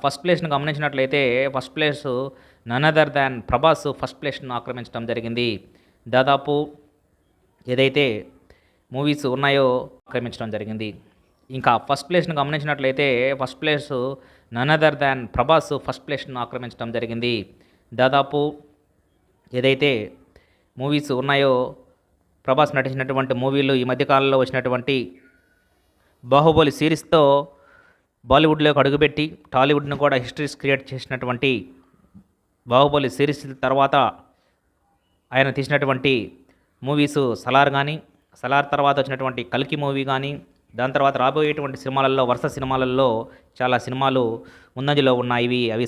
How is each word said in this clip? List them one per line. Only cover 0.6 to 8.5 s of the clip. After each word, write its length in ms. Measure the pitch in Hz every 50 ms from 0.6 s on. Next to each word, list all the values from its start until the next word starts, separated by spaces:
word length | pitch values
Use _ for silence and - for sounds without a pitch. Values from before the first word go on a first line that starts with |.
| 143 156 147 147 151 143 139 135 131 131 143 143 135 123 120 127 135 139 131
ఫస్ట్ 200 | 131 127 - -
ప్లేస్ 300 | - 151 147 139 - - 139 123 127 135 135 - - _ _ _ _ - 117
none 140 | 120 131 147 156
other 200 | 156 156 151 139 135
than 160 | 143 135 135 127 117 - -
ప్రభాస్ 340 | 127 120 147 165 151 147 - 147 131 -
ఫస్ట్ 180 | 131 - - -
ప్లేస్‌ను 320 | 151 143 131 - 143 131 120 117
ఆక్రమించడం 440 | - 131 123 127 117 - - 117 117 117
జరిగింది. 380 | 113 120 113 117 117 120 120 117 107 92 - - _ _ _ _ _ _ - 117 120
దాదాపు 400 | 127 131 143 139 135 - 147 147 147 151 147 - - _ _ _ _ _ _ _ _ _ _ _ _ _ _ _ _ -
ఏదైతే 400 | 123 127 127 135 135 135 147 143 127 107 104 - - - _ _ _